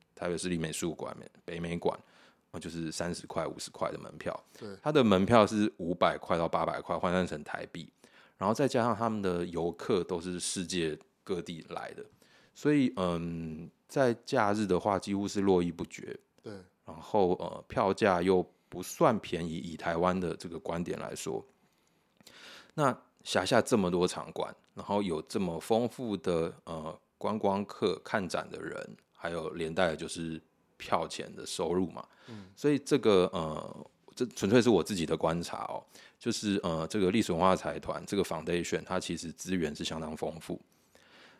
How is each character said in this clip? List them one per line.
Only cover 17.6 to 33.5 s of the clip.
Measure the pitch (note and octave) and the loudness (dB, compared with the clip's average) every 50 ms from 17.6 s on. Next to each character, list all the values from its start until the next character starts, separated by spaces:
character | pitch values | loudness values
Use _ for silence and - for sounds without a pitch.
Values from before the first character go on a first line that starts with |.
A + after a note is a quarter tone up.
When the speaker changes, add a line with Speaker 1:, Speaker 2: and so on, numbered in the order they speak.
| - - | -12 -6
Speaker 1:
票 | - C3 A2+ G2 G2 | 0 2 2 2 4
价 | - A2+ G2+ F#2 F2 | 4 4 4 4 4
又 | F2 F#2 F#2+ F2+ E2+ - _ _ _ - | 4 4 4 4 4 0 _ _ _ -14
不 | - F2 F2+ | -12 -10 -10
算 | - - - F3 D3 A#2 G2 | -8 0 4 4 4 4 2
便 | - - - E2 E2+ E2 | -2 -6 -6 -6 -4 -4
宜， | D#2 | -6
以 | E2+ - F2 D#2+ D2+ | -6 -8 -10 -10 -6
台 | - F2 E2 E2 | -4 -2 0 2
湾 | F2 F2+ F#2 F#2+ | 2 2 2 2
的 | F2+ E2 E2 | -2 -4 -4
这 | - - F2+ | -6 -10 -12
个 | E2 D#2+ | -12 -10
观 | - - E2+ E2+ F2 | -8 -6 -4 -4 -4
点 | E2+ E2 - | -4 -6 -6
来 | - - - | -8 -10 -10
说， | - - - C#2+ - - - _ _ _ _ _ _ _ _ _ _ _ _ _ _ - - - - - - - - - _ - | -8 -8 -6 -6 -6 -8 -12 _ _ _ _ _ _ _ _ _ _ _ _ _ _ -20 -20 -20 -20 -20 -20 -20 -20 -20 _ -2
那 | - D3+ C3+ A#2 - - _ _ _ - | 2 2 2 2 0 -6 _ _ _ -6
辖 | - - G#2 F#2 | 0 0 2 2
下 | F#2+ C3+ A#2 | 6 6 4
这 | G#2 - C3 A2 | 6 6 4 4
么 | F#2+ F2 | 4 4
多 | F2 F2+ F2 | 4 4 2
场 | F2+ - E2 C#2+ - D#2 | 2 0 -2 -10 -8 -6
馆， | - D#2+ - - _ _ _ - | -6 -6 -6 -8 _ _ _ -18
然 | G2+ - | -14 -6
后 | - G2+ G#2 | -2 -2 -2
有 | G#2 F#2+ D#2+ D#2 | 0 0 -2 -4
这 | D#2 - - A2 | -4 -4 -2 -2
么 | G2 F2 E2 D#2+ | -2 -2 -2 -4
丰 | - - A2+ A2 A#2+ A2+ | -2 0 2 2 2 0
富 | - - C3 A2+ G#2 F2+ | -4 -6 -6 -4 -4 -2
的， | - F#2+ F2 E2 E2 E2+ - - - | 0 0 0 0 0 -2 -4 -10 -12
呃， | - E2 D#2+ D#2 D#2+ F2 - _ _ _ - | -10 -10 -8 -8 -10 -12 -12 _ _ _ -6
观 | - G2+ G#2 A2 | -4 -4 -2 0
光 | G2+ G2+ G2 G2 G#2 | 0 0 0 0 -2
客 | - - - A#2 G2 F2 - - | -6 -6 -2 -2 -2 -2 -2 -6
看 | - - A2+ F#2+ E2 | -2 -2 -2 -2 0
展 | - - - - | -4 -4 -4 -6
的 | - - | -10 -10
人， | - - - - - - - - _ _ _ | -10 -8 -8 -10 -12 -12 -16 -20 _ _ _
还 | - - F2 | -8 -8 -6
有 | E2+ E2+ D#2 D#2+ | -4 -4 -6 -6
连 | - E2+ E2 D#2 E2 | -6 -6 -6 -4 0
带 | F#2 F#2 E2+ | 2 2 2
的 | D#2 | 0
就 | D2+ E2 D#2 | -2 -6 -8
是 | - E2 E2 E2 D#2+ D#2 - _ _ _ _ _ _ | -6 -6 -6 -6 -6 -8 -12 _ _ _ _ _ _
票 | - - - - F2 E2 D#2 | -12 -6 -2 -2 0 -2 -2
钱 | - - - - - | -6 -8 -10 -10 -12
的 | - - | -12 -10
收 | - - - F2+ E2 F2 | -8 -4 -2 0 2 2
入 | F#2 F#2+ E2+ | 2 2 0
嘛。 | - - - - _ _ - - | -4 -10 -16 -16 _ _ -20 -16
Speaker 2:
嗯。 | A#2 G#2 F#2+ F#2 G2+ - | -16 -16 -16 -18 -10 -2
Speaker 1:
所 | - C#3+ | 0 2
以 | D3 C3 | 2 2
这 | - - - C3 | 2 2 2 4
个， | G#2+ A2+ G2+ F#2 F2+ F#2 | 6 6 8 8 6 4
呃， | - F2 E2 D#2 | 2 -2 -4 -4